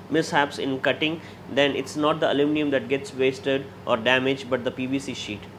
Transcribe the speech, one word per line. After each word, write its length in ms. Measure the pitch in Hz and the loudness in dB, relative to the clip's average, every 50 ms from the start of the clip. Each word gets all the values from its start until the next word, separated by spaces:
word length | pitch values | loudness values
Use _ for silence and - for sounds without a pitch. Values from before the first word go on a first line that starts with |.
| - - | -8 -2
mishaps 480 | 139 156 160 - - 151 143 143 - | 0 0 0 2 2 2 2 2 0
in 220 | - - 139 135 131 | -4 -4 -2 -2 0
cutting, 420 | - 143 127 - 156 156 165 160 - - - - - - - | 0 0 0 2 0 -2 -2 -4 -8 -14 -16 -16 -10 -2 2
then 220 | 131 143 139 131 | 4 4 4 2
it's 200 | 101 135 - - | 0 -4 -4 -2
not 240 | 151 151 151 165 160 | 0 2 2 2 2
the 120 | 160 127 | 2 2
aluminum 400 | 113 139 143 147 151 151 151 147 | 4 4 4 4 2 2 2 2
that 180 | 135 131 120 120 | 0 0 0 0
gets 240 | 139 135 139 - - | -2 -2 -2 -4 -2
wasted 540 | 127 131 131 135 - - 139 135 135 135 - - - - | 2 2 2 2 0 0 0 0 0 -2 -4 -12 -8 -2
or 120 | - 123 | 0 0
damaged, 520 | 117 110 123 127 131 127 135 135 135 - 120 | 2 4 4 4 4 4 2 -2 -2 -2 -2
but 140 | 131 123 117 | -2 -2 -2
the 80 | 127 | -2
P 160 | - - 127 | -4 -4 -4
V 100 | 127 135 | -2 -2
C 160 | 139 135 - 120 | -2 -4 -4 -8
sheet. 280 | - - - 104 98 - - - | -8 -6 -8 -8 -8 -10 -14 -6